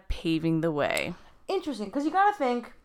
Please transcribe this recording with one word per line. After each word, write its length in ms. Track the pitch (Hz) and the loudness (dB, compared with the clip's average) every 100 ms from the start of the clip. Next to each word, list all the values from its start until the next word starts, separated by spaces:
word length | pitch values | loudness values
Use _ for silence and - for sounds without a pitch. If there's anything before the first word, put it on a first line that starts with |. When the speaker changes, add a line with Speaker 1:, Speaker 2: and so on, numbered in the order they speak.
| - | -4
Speaker 1:
paving 540 | - 165 160 165 160 | -4 0 0 2 2
the 100 | 165 | 2
way. 420 | 147 120 - - 180 - - - | 2 2 0 -2 -6 -14 -14 -4
Speaker 2:
Interesting, 440 | 381 311 220 202 | -4 -2 -6 -4
'cause 120 | 269 | -2
you 60 | 294 | 0
gotta 240 | 359 403 403 | 2 2 2
think 380 | 262 240 233 - | 0 0 -4 -14